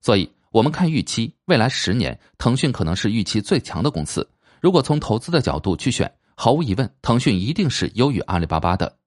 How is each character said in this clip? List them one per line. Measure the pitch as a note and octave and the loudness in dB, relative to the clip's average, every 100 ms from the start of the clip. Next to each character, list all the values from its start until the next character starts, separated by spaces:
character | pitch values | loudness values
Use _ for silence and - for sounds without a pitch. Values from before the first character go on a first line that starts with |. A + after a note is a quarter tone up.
所 | - G#2 | 2 2
以 | F2+ _ _ | 0 _ _
我 | A2 | 2
们 | B2+ | 2
看 | D#3 F3 | 2 0
预 | D#3 | 0
期， | - - A2+ - - | -2 -4 -4 -6 0
未 | D#3+ | 2
来 | A2+ | 2
十 | - - | 0 -2
年， | A2 D2+ A#1 _ _ | -2 -2 -6 _ _
腾 | - B2+ | 0 2
讯 | D3+ | 0
可 | B2 | 0
能 | E2 F2 | -2 -2
是 | A2 | -2
预 | A2+ | -2
期 | F#2+ G#2+ | -2 -2
最 | G#2 D#3 | 0 -2
强 | - D2+ | -2 -2
的 | - | -2
公 | - D#2 | -2 -6
司。 | - - _ _ _ | -6 -8 _ _ _
如 | - | 2
果 | F3 | 4
从 | C3 D3+ | 2 0
投 | - A2 | 0 -4
资 | - | 0
的 | E3+ | -2
角 | - D2 | 0 -2
度 | F#2+ E2+ | -2 -2
去 | - | -2
选， | B2+ - _ _ - | -2 -4 _ _ -2
毫 | - | 2
无 | C#3+ | 2
疑 | D3+ F#2 | 0 -2
问， | B2+ _ | -4 _
腾 | - A#2+ | 0 2
讯 | B2+ G2 | 2 0
一 | G2+ | -2
定 | D3+ F3 | -2 -2
是 | - F2 G#2 | 0 -4 0
优 | C3 | 0
于 | A#2 | 0
阿 | - F2+ | -2 -2
里 | E2 | 0
巴 | D#2+ | 0
巴 | E2+ F#2 | 0 0
的。 | E2 _ | -2 _